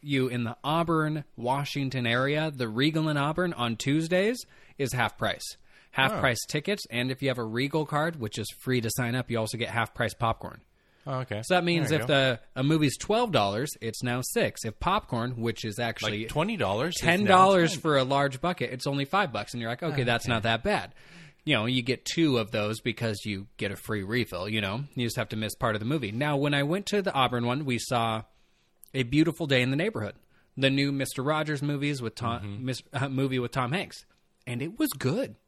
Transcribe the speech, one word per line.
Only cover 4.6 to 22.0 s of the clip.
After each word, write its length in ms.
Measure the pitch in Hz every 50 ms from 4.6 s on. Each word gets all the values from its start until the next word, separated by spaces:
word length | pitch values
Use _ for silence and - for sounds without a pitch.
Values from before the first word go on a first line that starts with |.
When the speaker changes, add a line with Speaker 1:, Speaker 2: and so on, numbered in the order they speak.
| - - - -
Speaker 1:
is 120 | 139 127 -
half 240 | 123 117 104 - -
price. 380 | - 107 - - - - - - - - - - - _
Half 220 | - - 135 135 214
Speaker 2:
Oh. 60 | 185
Speaker 1:
price 200 | - 135 120 110 - -
tickets, 360 | - 151 151 - 202 196 - -
and 200 | - 117 123 131
if 100 | 123 -
you 80 | - 135
have 80 | 127 120
a 60 | 117
Regal 420 | 110 110 117 131 143 143 160 151
card, 340 | - - 147 151 170 170 156
which 180 | 117 104 - -
is 80 | 107 - - -
free 220 | - 131 127 123
to 80 | 113 113
sign 240 | - - 127 120 120
up, 140 | 131 123 -
you 60 | 117 113
also 180 | 110 107 - 113
get 120 | 117 -
half 240 | 101 117 113 - -
price 200 | - 120 107 -
popcorn. 460 | - 120 113 117 - - - - - - _ _ _ _ _ _ _ _ 147
Speaker 2:
Oh, 120 | 135 131
okay. 240 | 131 - 104 104 113
Speaker 1:
So 80 | - 185
that 100 | 180 175
means 260 | 170 175 170 156 117
Speaker 2:
There 100 | 156 151
you 40 | 113
Speaker 1:
if 40 | 127
Speaker 2:
go. 60 | 147
Speaker 1:
the, 240 | 139 135 131 123 113 - - -
a 80 | 131 135
movie's 340 | 143 156 160 151 143 - -
twelve 340 | - - 202 226 247 233
dollars, 380 | 175 123 104 101 98 107 135 156 - -
it's 220 | - 113 110 -
now 200 | - 123 120 127 131 - -
six. 320 | 240 208 117 - - -
If 140 | 113 110 -
popcorn, 540 | - 170 185 190 - - - 117 113 123 131 113
which 240 | 113 117 110 - -
is 140 | 110 104 110
actually 440 | 120 117 110 - - 110 110 104
Speaker 2:
Like 80 | 110 110
twenty 280 | - 147 160 202 233 196
dollars 380 | 120 95 98 107 131 170 180 -
is 60 | -
now 80 | 165
Speaker 1:
ten 140 | 170 190 208
dollars 460 | - 190 185 185 190 196 185 170 160 -
Speaker 2:
ten. 80 | 143
Speaker 1:
for 160 | - 160 147 139
a 60 | 131
large 380 | 127 135 139 143 143 135 131
bucket, 300 | - 170 180 - 139 113 123
it's 140 | 127 - 143
only 180 | 139 139 139
five 260 | 139 - 190 202 165
bucks, 220 | 117 104 104 - -
and 80 | 120
you're 80 | 117 113
like, 140 | 120 - -
"Okay, 180 | 165 147 139
Speaker 2:
Oh, 40 | 127
Speaker 1:
that's 200 | 120 117 113 -
Speaker 2:
okay. 80 | - 120
Speaker 1:
not 80 | 113 104
that 200 | 113 113 113 117
bad." 320 | 202 208 160 98 - - - - - - - - - - _ _
You 100 | 151 147
know, 140 | 113 107 120
you 160 | 127 127 120
get 220 | 120 127 117